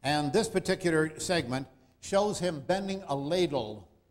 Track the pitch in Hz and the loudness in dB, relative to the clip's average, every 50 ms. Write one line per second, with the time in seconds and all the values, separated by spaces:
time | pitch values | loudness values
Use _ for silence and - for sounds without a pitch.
0 | - 135 147 151 147 143 135 202 220 220 - 190 - - 190 - - 170 160 156 | 0 0 0 2 2 2 2 2 2 2 0 -2 0 0 -2 0 2 2 4 4
1 | 156 156 156 - - - 185 170 151 120 123 131 139 - - _ _ _ _ _ | 2 2 0 -8 -4 0 0 0 0 0 -4 -4 -6 -8 -14 _ _ _ _ _
2 | - - - 196 208 208 190 - 175 180 170 147 131 - 175 196 196 190 196 190 | -10 0 2 2 2 2 0 0 -2 -2 -2 -2 -2 -2 0 0 0 -4 -6 -6
3 | 190 - 143 139 139 143 170 185 180 160 143 135 113 107 107 104 95 - _ _ | -4 -4 -4 -4 -2 -2 2 2 2 2 2 -2 -4 -4 -8 -12 -14 -20 _ _
4 | _ _ | _ _